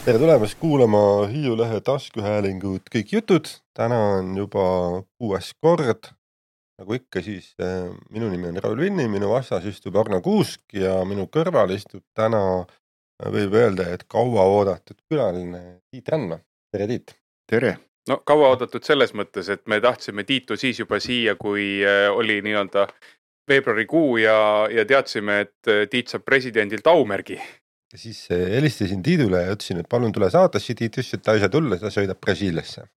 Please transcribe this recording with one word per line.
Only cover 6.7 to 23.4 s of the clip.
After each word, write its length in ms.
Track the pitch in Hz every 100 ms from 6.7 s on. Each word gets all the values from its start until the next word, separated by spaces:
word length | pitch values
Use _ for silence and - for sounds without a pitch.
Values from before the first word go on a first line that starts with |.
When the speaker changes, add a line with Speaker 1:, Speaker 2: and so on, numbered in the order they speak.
| _
Speaker 1:
Nagu 200 | 95 127
ikka, 240 | _ -
siis, 300 | 92 95 - -
äh, 240 | 92 92 90 95 _
minu 160 | 107 113
nimi 220 | 90 87
on 80 | 87
Raul 160 | 110 110
Vinni, 320 | 185 190 117
minu 240 | 101 101
vastas 320 | 120 127 98
istub 320 | 85 - - 95
Arno 240 | 110 95
Kuusk 400 | 170 214 - - _ 101
ja 240 | 95 95 92
minu 160 | 101
kõrval 480 | 92 156 165 147 95
istub 320 | 101 - 98 _
täna, 300 | - 110 110 95 92 87 _ _ _ _ _
äh, 120 | 104
võib 240 | 104 101 107
öelda, 320 | 120 92 87
et 160 | 90
kauaoodatud 960 | - 104 123 110 95 101 98 87 _ - _
külaline 720 | 156 107 90 87 90 90 90 _
Tiit 240 | 131 -
Rändma. 300 | 156 98 80 _ _ _
Tere, 120 | 98 104
Tiit! 300 | 85 - _ _ _ _
Speaker 2:
Tere! 300 | 117 123 85 _ _ -
Speaker 3:
No 120 | 139
kauaoodatud 640 | - 151 135 127 120 117
selles 300 | - 143 117 107
mõttes, 320 | 98 104 90
et 160 | - -
me 140 | 107
tahtsime 440 | 120 117 - 101
Tiitu 320 | 98 131 - 107
siis 220 | 131 113
juba 220 | 107 104
siia, 340 | 127 123 113 98
kui, 440 | 104 101 101 98
äh, 300 | 98 101 101
oli 300 | 101 113 104
nii-öelda 440 | 104 107 98 98 98 _ - _ _ _